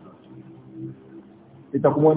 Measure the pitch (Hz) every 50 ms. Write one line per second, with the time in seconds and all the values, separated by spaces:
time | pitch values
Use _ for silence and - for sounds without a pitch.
0 | - - - - - - - - - - - - - - - - 330 330 - -
1 | - - - - - - - - - - - - - - - 139 143 147 131 147
2 | 151 156 156